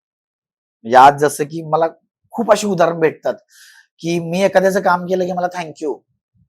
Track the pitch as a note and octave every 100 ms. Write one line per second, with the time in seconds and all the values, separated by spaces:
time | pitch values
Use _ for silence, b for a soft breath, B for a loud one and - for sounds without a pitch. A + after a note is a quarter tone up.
0 | _ _ _ _ _ _ _ _ A2+ B2+
1 | C#3 C#3+ D3 - D3 E3 D#3 D#3+ E3 -
2 | _ _ _ - A3+ G#3 G#3 F3 E3 E3+
3 | D#3 - C3+ A2+ _ b b b b _
4 | E3 E3+ E3 F3+ G3 F#3+ F#3+ F#3+ F#3 F3+
5 | F3 F#3 F3+ F3 F3+ F3+ D#3 - D3+ A2
6 | _ _ _ _